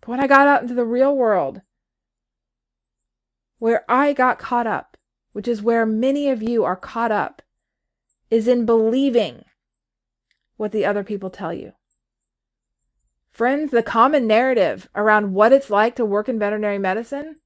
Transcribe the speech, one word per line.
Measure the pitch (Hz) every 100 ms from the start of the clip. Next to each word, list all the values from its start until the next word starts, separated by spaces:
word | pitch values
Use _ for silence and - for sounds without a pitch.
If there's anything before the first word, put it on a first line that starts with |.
But | -
when | 247
I | 277
got | 277 277
out | 277
into | 240
the | 247
real | 233 247 269 285
world, | 233 196 139 - _ _ _ _ _ _ _ _ _ _ _ _ _ _ _ _ _ _ _ _
where | 226 233 -
I | 247 294
got | 285 254 190
caught | - 240 226
up, | 180 - _ _ _ _
which | 208 240
is | 226
where | 208 233
many | 226 220 262 277 285
of | 254
you | 220 240
are | 165 185
caught | - 233 233
up, | 208 151 - _ _ _ _ _ _ _ _ _
is | 226 220
in | 247 226
believing | 233 220 247 277 233 185 120 - _ _ _ _ _ _ _ _ _ _ _
what | 214
the | 214
other | 190 202
people | 196 208 190
tell | 185 175
you. | 170 - _ _ _ _ _ _ _ _ _ _ _ _ _ _ _ _
Friends, | _ 233 277 302
the | 240
common | 226 226 254 302 226
narrative | 214 262 240 175 151 - -
around | 214 214 202
what | 185 214
it's | 269 277
like | 202 226
to | 240
work | 220 202 214
in | 226
veterinary | 202 214 208 202
medicine | 196 196 233 277 311 311